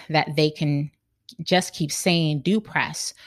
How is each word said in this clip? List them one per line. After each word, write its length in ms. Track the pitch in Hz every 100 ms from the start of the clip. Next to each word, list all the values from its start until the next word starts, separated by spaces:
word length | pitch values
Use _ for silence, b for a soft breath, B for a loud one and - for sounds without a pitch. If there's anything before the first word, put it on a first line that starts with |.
| -
that 280 | 151 - 151
they 160 | 156
can 400 | 151 151 143 147 - _ _ _ -
just 320 | 165 180 185
keep 180 | - 151
saying, 500 | - - 170 160 151
"Do 200 | 147 214
press 540 | 214 - 131 156 - -